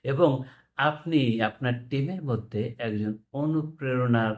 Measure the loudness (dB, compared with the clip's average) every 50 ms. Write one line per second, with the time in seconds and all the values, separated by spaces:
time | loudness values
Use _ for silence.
0 | -4 -2 2 4 4 4 4 2 -4 -10 -16 -20 _ _ _ 0 0 0 0 -2
1 | -2 0 2 2 4 4 2 2 0 0 -2 -2 -2 -2 -2 -2 -4 -4 -2 -2
2 | -2 -2 -4 -6 -4 -2 -2 -4 -4 -4 -4 -4 -4 -4 -4 -6 -4 -4 -2 -2
3 | -2 -2 -4 -6 _ _ -6 -4 -2 0 0 -2 -2 -4 -8 -6 -4 -2 0 0
4 | 2 4 4 4 4 2 -2